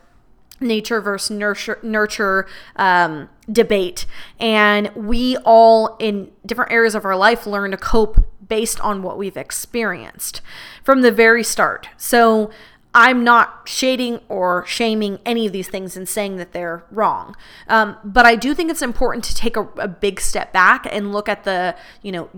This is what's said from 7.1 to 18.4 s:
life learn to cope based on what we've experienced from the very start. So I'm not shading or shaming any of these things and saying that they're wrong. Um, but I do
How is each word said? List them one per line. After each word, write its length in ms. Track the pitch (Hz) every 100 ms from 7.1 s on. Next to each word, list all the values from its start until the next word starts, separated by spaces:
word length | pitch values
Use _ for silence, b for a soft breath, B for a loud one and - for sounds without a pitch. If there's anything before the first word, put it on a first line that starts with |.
| 190
life 300 | 208 233 208
learn 240 | 202 196
to 40 | 190
cope 500 | - 226 214 - - - 196
based 340 | 220 226 -
on 220 | 208 202
what 160 | 185 -
we've 180 | 196 131
experienced 1040 | 139 - - 240 214 175 104 - - - B B B B
from 200 | - 269
the 100 | 247
very 300 | 208 226 233
start. 460 | 220 - 165 98 - -
So 540 | - 240 226 220 214 B B B _
I'm 300 | 240 240 254
not 440 | 240 233 - - -
shading 520 | - 262 254 247 240 -
or 340 | 196 180 180 -
shaming 520 | - 233 220 208 196 240
any 200 | 233 214
of 60 |
these 160 | 190 185
things 300 | 196 190 185
and 100 | 185
saying 280 | 220 202 190
that 160 | 175
they're 320 | 175 175 170 -
wrong. 460 | 202 196 110 - - B B -
Um, 300 | 220 208 -
but 220 | 208 208
I 120 | 240
do 180 | 233